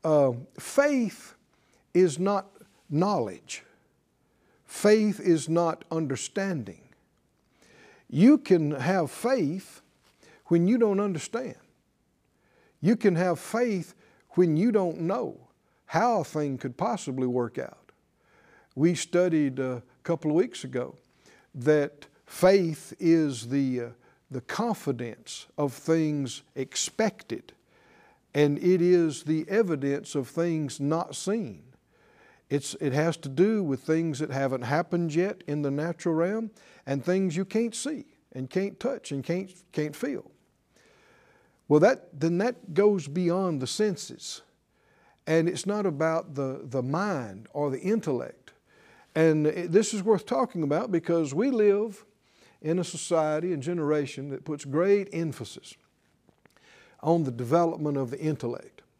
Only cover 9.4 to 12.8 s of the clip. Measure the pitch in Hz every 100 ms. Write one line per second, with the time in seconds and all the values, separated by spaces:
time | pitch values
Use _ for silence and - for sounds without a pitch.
9.4 | 143 185 - - _ _ _ _ - _
10.4 | - 170 180 240 220 196 208 165 - 233
11.4 | 247 - _ _ _ _ _ _ _ _
12.4 | _ _ _ _